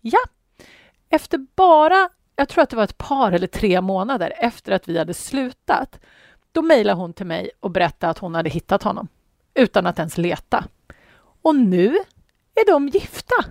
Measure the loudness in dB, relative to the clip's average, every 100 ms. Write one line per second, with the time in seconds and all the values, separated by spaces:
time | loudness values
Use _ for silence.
0 | 0 -2 -2 _ _ _ -20 -20 _ _
1 | _ -2 -2 -6 -6 2 6 6 6 4
2 | 2 _ _ -6 -4 2 0 2 -4 -4
3 | -6 0 2 2 -2 -4 0 0 0 -4
4 | -2 -4 -4 -4 -6 -6 -4 -4 -2 -4
5 | -4 -8 -8 -6 -6 -10 -4 -4 -4 -12
6 | _ _ _ _ _ -4 2 4 4 -2
7 | -6 -10 -8 -8 -8 -10 -6 -2 -2 -2
8 | -4 -4 -6 -6 -4 -6 -2 -2 -2 -6
9 | -10 _ _ _ _ 0 2 2 0 -4
10 | -6 -4 -4 -4 -4 -4 -4 _ _ -20
11 | _ _ _ _ 0 2 4 4 2 0
12 | -4 _ _ _ _ 0 4 4 2 -2
13 | -4 -16 -2 -2 -2